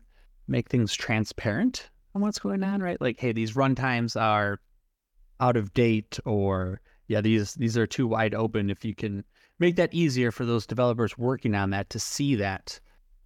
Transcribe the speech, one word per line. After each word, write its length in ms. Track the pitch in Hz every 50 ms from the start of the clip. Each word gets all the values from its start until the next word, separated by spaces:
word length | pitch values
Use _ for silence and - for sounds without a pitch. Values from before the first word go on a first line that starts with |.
| - _ _ _ - _ _ - -
make 220 | - 131 120 - -
things 240 | - 123 110 104 -
transparent 960 | - - - 110 110 107 - - - - 107 104 147 233 254 - - - - _ _ _ _ -
on 80 | 196
what's 160 | 202 208 -
going 260 | - - 202 196 190 190
on, 180 | 196 202 196
right? 180 | 185 175 - -
Like, 180 | - 127 110 -
"Hey, 120 | 131 120
these 220 | 110 113 113 107 110
runtimes 680 | 135 135 135 127 - 131 131 123 117 117 113 - 110
are 400 | 113 107 107 104 101 101 101 - _ _ _ _ _ _ _ _ _ _ _ _ - _ _ -
out 180 | 127 123 120
of 160 | 113 104 98 -
date," 460 | 127 120 117 110 107 - - - - -
or, 540 | 123 107 101 98 98 95 92 92 92 98 - _ _ _ _ _
"Yeah, 140 | - 110 107
these, 340 | 104 110 110 107 104 - -
these 200 | - 117 113 110
are 120 | 117 107
too 180 | - - - 127
wide 300 | 113 110 110 110 104 101
open." 340 | 110 113 110 113 107 101 101
If 160 | 98 - -
you 80 | 110 98
can 300 | - 113 104 101 98 - _ _ _ _ _ _
make 200 | - 175 180 175
that 160 | 180 170 165 165
easier 360 | 170 170 143 123 127 123 117
for 140 | - - 123
those 220 | 117 117 110 -
developers 500 | - 113 127 123 123 113 120 113 101 -
working 380 | - 117 127 131 - - 113 101
on 160 | 101 98 98
that 180 | 98 101 98 -
to 60 | -
see 380 | 110 - - - - 143 139 131
that, 440 | 101 98 98 95 - - - - - _ _ _ _ _ _ - - _